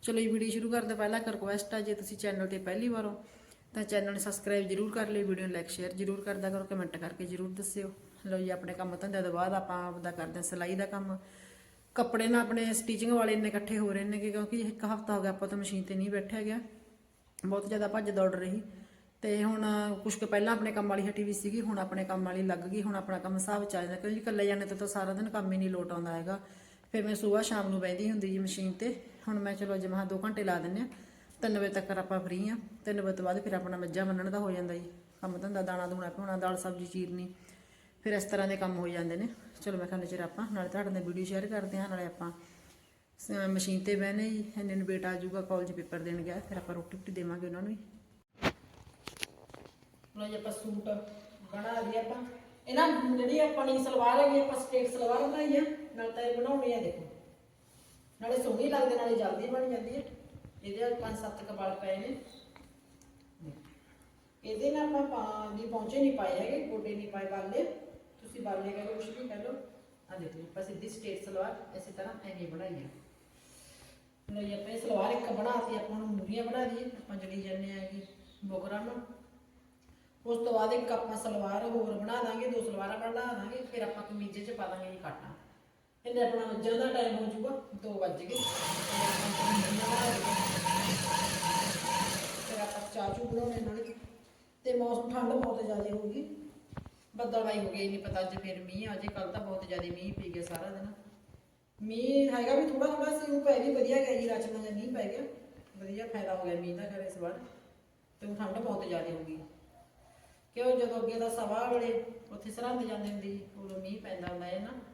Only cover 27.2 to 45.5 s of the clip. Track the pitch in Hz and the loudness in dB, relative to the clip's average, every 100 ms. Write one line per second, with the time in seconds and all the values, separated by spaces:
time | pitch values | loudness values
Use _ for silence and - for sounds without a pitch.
27.2 | 214 208 220 214 190 190 185 180 214 220 | 4 4 4 2 2 2 0 0 0 2
28.2 | 190 190 190 190 190 185 226 - - - | 0 0 0 0 -2 0 -2 -4 -8 -10
29.2 | - 214 202 196 196 190 185 185 190 190 | -2 0 0 -2 0 0 0 0 0 0
30.2 | 214 214 190 175 170 190 247 - - - | -2 0 2 2 0 -2 -2 -6 -18 -20
31.2 | - - 226 208 196 196 190 190 185 190 | -20 -2 2 2 2 0 0 -2 0 0
32.2 | 180 180 208 226 - - - 202 190 185 | 0 0 0 -2 -6 -8 -2 0 0 0
33.2 | 180 185 202 190 180 185 175 165 190 185 | 2 2 2 0 0 -4 -2 0 2 2
34.2 | 185 202 202 180 180 175 175 - - - | 2 0 0 0 -2 -4 -8 -14 -20 -10
35.2 | 190 180 196 196 185 180 180 185 175 175 | -6 -4 -4 -2 0 0 -2 -2 -4 -4
36.2 | 196 190 185 185 185 175 175 185 175 180 | -2 0 0 0 -2 -4 -6 -4 -4 -4
37.2 | 180 - - - - - - _ - 208 | -6 -10 -20 -20 -20 -20 -20 _ 0 0
38.2 | 196 202 196 196 190 180 175 170 170 170 | 0 2 2 2 0 0 -2 -2 -2 -2
39.2 | 233 - - - - 185 180 185 175 175 | -4 -6 -18 -10 -4 -4 -2 -4 -4 -4
40.2 | 170 - 220 208 180 190 202 190 175 175 | -6 -4 -4 -2 -2 -2 -2 -2 -2 -2
41.2 | 185 190 202 214 190 190 196 185 175 170 | -2 -2 -2 -2 -2 -4 -2 -4 -6 -6
42.2 | 170 170 - - - - - _ _ _ | -8 -8 -16 -20 -20 -20 -20 _ _ _
43.2 | - 202 196 190 190 190 190 202 196 208 | -6 -2 2 2 2 0 2 2 2 0
44.2 | 220 220 208 214 202 190 185 185 185 180 | 0 -2 -4 -4 -2 -2 0 0 0 -2
45.2 | 180 190 185 | -4 -4 -2